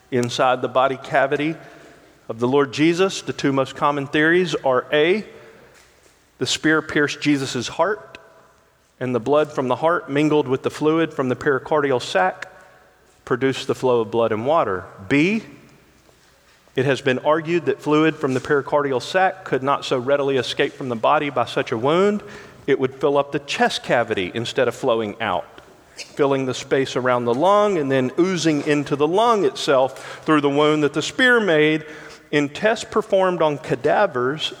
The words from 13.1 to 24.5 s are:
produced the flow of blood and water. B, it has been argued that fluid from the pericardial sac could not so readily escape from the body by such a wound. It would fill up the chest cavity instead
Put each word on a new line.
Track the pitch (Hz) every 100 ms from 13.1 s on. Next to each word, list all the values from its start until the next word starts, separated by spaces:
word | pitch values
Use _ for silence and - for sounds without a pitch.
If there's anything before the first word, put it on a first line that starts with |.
| _
produced | - 127 135 131 -
the |
flow | 120 131 120
of | 107
blood | 113 113
and | 107 120
water. | 165 123 92 - - 95
B, | 139 170 220 - - - _ _ _ _ _ _ _ _ _ _
it | - 131
has | 131
been | 135 127
argued | 151 156 160 175 135
that | 117
fluid | 147 151 160 151
from | 139
the | 127
pericardial | - 147 135 147 143 127
sac | - 190 185 -
could | - 139
not | 131 139
so | - 135
readily | 123 143 139 135
escape | 120 - 143
from | - 135
the | 117
body | 127 151 147
by | 131
such | 117 - 127
a | 117
wound. | 131 165 202 208 - - - -
It | - 196
would | 131
fill | - 151 143
up | 143
the | 147
chest | - - 240 -
cavity | - 139 110 104 90
instead | - 113